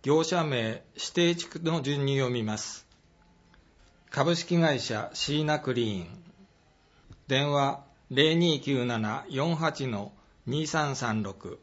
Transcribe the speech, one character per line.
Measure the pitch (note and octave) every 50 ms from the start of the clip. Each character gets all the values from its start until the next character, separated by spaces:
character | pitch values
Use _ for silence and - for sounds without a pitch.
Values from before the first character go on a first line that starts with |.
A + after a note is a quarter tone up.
| -
業 | C#3 C#3+ D#3+ D#3+
者 | D#3+ F#3 F3 D#3+
名、 | D3+ C3+ B2 A2+ A2 A2+ - - - _
指 | - - - -
定 | F3 F3 E3+ F3
地 | E3+ -
区 | - - D#3+
の | E3+ D#3+ E3 E3
順 | C3 C3+ C#3+ C#3+ C#3
に | C#3 C#3
読 | C3+ C3+ B2
み | B2 A#2+ A2
ま | G#2+ G#2+
す。 | A2 - - - - - _ _ _ _ _ _ _ _ _ _ _ _ _ - - _ _ _ _ - - _ _ _ _
株 | - C#3 C#3 E3 E3+
式 | E3+ - - F3 E3+
会 | E3 D#3+ C#3+ B2
社 | - - A#2 G#2+ - - -
シ | - - - C#3+
ー | D3+ D#3
ナ | D3+ D3+ D3
ク | - C3+ B2+
リ | A#2+ A#2+ A2 G#2
ー | F#2+ E2+
ン。 | E2 - - - - - - - _ _ _ _ _ _ _ _ _ _ _ _ - - - _
電 | - C3+ C3 C#3+ D3 C#3+
話、 | C#3+ C#3 C#3 C#3 - - - - _ _ _
零 | C3 C3 D3+ D#3 D#3+
二 | E3+ F3 E3+ D#3 C#3
九 | - C#3+ C#3 B2+ B2
七 | B2 A#2+ A2 A2 G#2+ A2 C#3 - -
四 | C#3+ C3 C#3+ E3+ E3+
八 | D#3 E3 D#3 D3 - C#3
の | C3 A2 G2+ G2+ - - - - _ _ _ _
二 | B2 B2+ D3 D#3
三 | D3+ - D#3+ D3+ C#3+ C3+
三 | - B2+ A#2 G#2+ A2 G#2
六。 | G2 F#2+ - - - - -